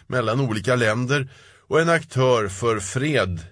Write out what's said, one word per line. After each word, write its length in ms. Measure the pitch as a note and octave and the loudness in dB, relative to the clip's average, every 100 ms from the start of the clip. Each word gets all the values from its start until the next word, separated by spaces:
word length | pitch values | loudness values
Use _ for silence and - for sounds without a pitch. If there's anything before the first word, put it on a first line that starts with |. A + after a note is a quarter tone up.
| - | -6
mellan 340 | B2+ A2+ A#2+ | -4 0 0
olika 360 | C3+ G#2+ F#2 B2+ | 0 -2 0 0
länder 540 | A2 A2 B2 C#3+ C3+ - - _ - | 2 0 0 -2 -4 -12 -20 _ -2
och 140 | D3 | 0
en 80 | E3 | 2
aktör 600 | E3 E3 B2+ C3 A#2+ G#2 | 2 0 0 4 4 2
för 320 | F#2 A#2 A2 | -2 -2 -2
fred 600 | G2 B2+ D3 C#3 F#2+ E2+ E2 | -2 -4 0 0 0 -2 -8